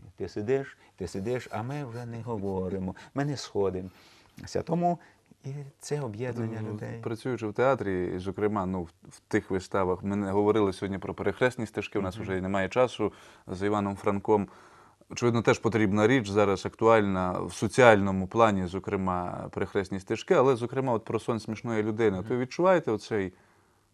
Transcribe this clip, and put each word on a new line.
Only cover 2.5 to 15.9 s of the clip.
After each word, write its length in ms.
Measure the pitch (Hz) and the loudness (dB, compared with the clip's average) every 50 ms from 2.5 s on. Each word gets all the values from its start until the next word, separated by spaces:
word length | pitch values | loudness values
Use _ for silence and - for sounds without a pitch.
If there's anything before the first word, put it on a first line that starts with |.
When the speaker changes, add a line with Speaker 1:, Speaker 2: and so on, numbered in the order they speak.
| 95 92 92 92 95 95 92 92 90 - - - - | -4 -2 -4 -4 -4 -4 -6 -6 -8 -10 -14 -8 -6
Speaker 1:
ми 120 | 135 143 | -4 -4
не 120 | 147 139 | -4 -4
сходимося. 1200 | - - - - 101 98 95 90 92 90 92 - - - - - - _ _ _ - - - - - - | -6 -8 -6 -2 0 0 0 -2 -4 -8 -10 -14 -20 -20 -20 -20 -20 _ _ _ -18 -12 -6 -6 -6 -4
Тому 340 | - 165 175 175 175 170 170 - - _ _ _ _ _ _ - | -2 -2 0 0 0 -2 -2 -8 -16 _ _ _ _ _ _ -14
і 40 | 135 139 143 143 139 - _ | -12 -12 -12 -14 -16 -18 _
це 220 | - - 147 147 | -8 -6 -6 -4
об'єднання 580 | 139 117 101 107 127 127 117 123 113 113 113 110 | -4 -6 -6 -6 -6 -6 -4 -4 -6 -6 -6 -8
Speaker 2:
Ну, 80 | 110 107 | -8 -8
Speaker 1:
людей. 300 | 104 107 117 117 117 117 | -8 -8 -10 -10 -10 -10
Speaker 2:
працюючи 460 | 113 117 117 110 - 131 123 107 110 | -8 -8 -8 -6 -4 -6 -4 -4 -4
в 60 | 107 101 | -4 0
театрі, 640 | - 123 135 135 113 104 101 92 90 90 90 90 | 2 4 4 4 2 0 -2 0 0 -2 -2 -4
і, 40 | 92 | -4
зокрема, 460 | 92 95 92 - 104 104 107 101 92 | -6 -6 -2 0 0 0 0 0 -2
ну, 180 | 92 95 92 85 | -2 -4 -4 -6
в, 60 | 82 - _ - - | -8 -12 _ -20 -20
в 100 | - - _ | -20 -20 _
тих 240 | - - 104 - - | -2 -2 -2 0 -2
виставах, 520 | 95 92 - - - 98 92 92 92 - 98 | -4 -4 -4 -2 0 0 2 0 0 -2 -2
ми 120 | 98 101 | -2 -2
не 160 | 104 101 95 | -2 -2 0
говорили 420 | 95 101 104 104 107 110 104 98 92 | 2 4 4 4 4 4 4 2 0
сьогодні 240 | - 101 95 98 | -2 -4 -4 -4
про 160 | 90 98 95 90 | -6 -6 -8 -8
перехресні 520 | - 92 101 92 - 127 127 - - 113 | -4 -2 -4 0 2 0 0 0 -2 -8
стежки, 340 | - - 107 101 - - 107 | -6 -6 -6 -6 -4 -4 -4
у 20 | |
нас 140 | 98 92 90 | -4 -4 -6
Speaker 1:
Мгм. 80 | 110 - | -6 -6
Speaker 2:
вже 180 | 98 95 92 | -4 -4 -2
немає 280 | 92 95 98 98 95 92 | -2 -2 0 0 -2 0
часу, 440 | - 123 127 120 - - 107 95 - - - - - - _ | 2 2 2 2 2 -2 -4 -4 -4 -8 -16 -20 -20 -20 _
з 180 | - 98 90 98 | -12 -6 -4 -2
Іваном 300 | 101 104 104 101 101 98 | 0 0 0 0 -2 -4
Франком. 520 | 98 - 107 101 101 - - 107 104 98 - - - - - - - - - _ _ _ - | -2 -2 -2 -2 0 2 2 2 2 2 -2 -8 -16 -20 -20 -20 -20 -20 -20 _ _ _ -16
Очевидно, 320 | - - 120 120 117 117 | -6 0 0 2 2 4
теж 180 | 101 131 117 - | 4 4 2 4
потрібна 480 | - 113 98 110 107 95 | 2 0 2 2 2 2